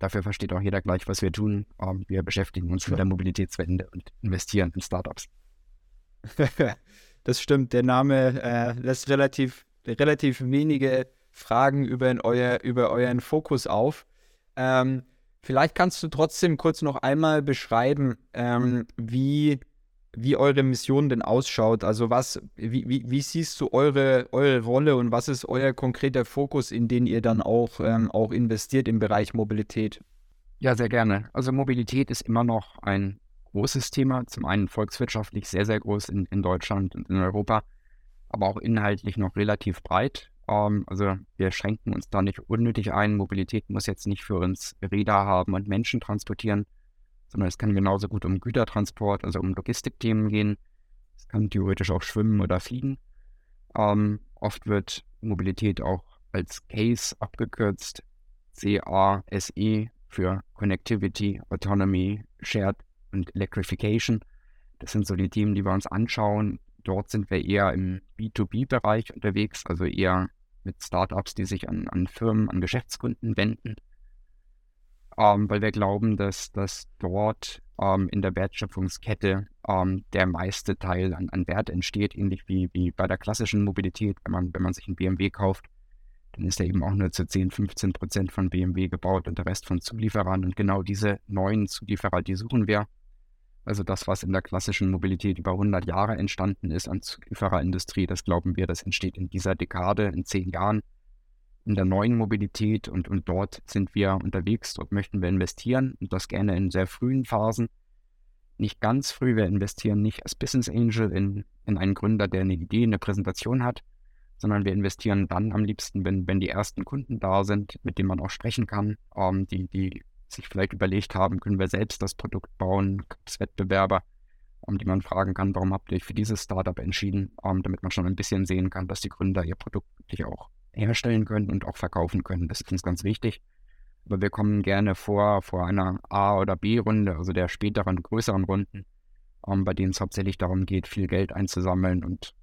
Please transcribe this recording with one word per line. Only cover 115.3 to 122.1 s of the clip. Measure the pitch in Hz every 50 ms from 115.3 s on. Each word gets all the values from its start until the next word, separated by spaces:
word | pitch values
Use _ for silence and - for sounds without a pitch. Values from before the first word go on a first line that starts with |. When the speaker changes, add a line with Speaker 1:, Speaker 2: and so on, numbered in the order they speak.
| 90 92 104 110
Speaker 1:
am | - 107 107
liebsten, | 101 104 - - - - 98 90
wenn, | 92 98 95 90 90
wenn | 95 95
die | 95 -
ersten | 65 95 110 - - - -
Kunden | - 139 139 127 - 120 -
da | - 95 95 98 98
sind, | 101 101 101 101 - - - -
mit | - 92 -
denen | 95 98
man | 92 85
auch | - 95
sprechen | - - - 117 - - 110 -
kann, | - 104 101 104 104 - - - -
ähm, | 101 98 92 95 95 95 -
die, | - 95 92
die | - - 95 95 92 - - - - _ - - -
sich | - - - -
vielleicht | - 98 98 - -
überlegt | 92 101 95 95 104 - - -
haben, | 95 95 95 95 92
können | - 104 101 95
wir | 95 95
selbst | - 95 110 - - - 101
das | 98